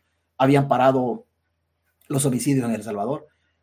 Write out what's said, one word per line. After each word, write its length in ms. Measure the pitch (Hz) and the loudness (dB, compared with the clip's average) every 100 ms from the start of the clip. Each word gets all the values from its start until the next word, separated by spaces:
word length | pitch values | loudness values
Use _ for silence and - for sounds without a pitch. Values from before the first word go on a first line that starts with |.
| _ _ _ - | _ _ _ -2
habían 300 | 135 143 139 | 2 2 2
parado 580 | 123 131 131 123 113 - _ _ _ _ _ _ _ - | 2 4 2 0 -4 -10 _ _ _ _ _ _ _ -6
los 180 | 139 139 | -2 -2
homicidios 420 | 123 147 135 117 | -2 0 0 0
en 80 | 107 | -4
El 80 | |
Salvador. 440 | 107 104 104 151 - _ _ _ | -6 -6 -6 -6 -10 _ _ _